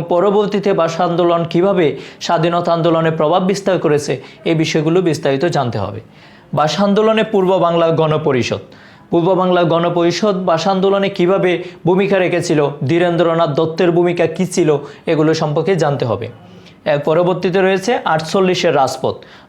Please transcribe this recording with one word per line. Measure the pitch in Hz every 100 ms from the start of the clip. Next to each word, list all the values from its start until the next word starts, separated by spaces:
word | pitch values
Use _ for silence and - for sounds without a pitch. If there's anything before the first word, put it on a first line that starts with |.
| 165
পরবর্তীতে | 175 202 202 202 202 202
ভাষা | 175 165 165 175
আন্দোলন | 170 175 170 165
কীভাবে | 170 190 185 151 131 - - -
স্বাধীনতা | 170 170 175 175 170
আন্দোলনে | 165 165 160 160
প্রভাব | 151 180 185
বিস্তার | 190 - 175
করেছে, | 165 147 - 131 - - 180
এই | 160
বিষয়গুলো | 160 165 151 180
বিস্তারিত | 180 151 143 135 170
জানতে | 151 123 110
হবে। | 98 104 - - - - - 143
ভাষা | 151 160 202
আন্দোলনে | 202 220 220 214
পূর্ব | 202 185 185 170
বাংলার | 170 165 156
গণপরিষদ, | 160 156 156 127 110 98 - - - - -
পূর্ব | 170 170 180
বাংলার | 185 180 170
গণপরিষদ | 165 170 165 170 170 214 185 185
ভাষা | 160 196
আন্দোলনে | 190 190 196 196
কীভাবে | 196 175 190 180 165 - - 160
ভূমিকা | 185 190 190
রেখেছিল, | 175 175 - 151 143 147 131
ধীরেন্দ্রনাথ | 170 175 165 170 165 165 143
দত্তের | 160 160 180
ভূমিকা | 170 175 175 160
কী | 165 180
ছিল, | - 156 143 - - -
এগুলো | 160 156 156
সম্পর্কে | 156 151 160 185
জানতে | 147 135 127
হবে। | 107 107 - - - - - -
এর | 143 156
পরবর্তীতে | 160 180 180 190 185
রয়েছে | 185 190 190 262 190
আটচল্লিশের | 160 160 202 185 175 175 143
রাজপথ, | 135 - 117 98 - -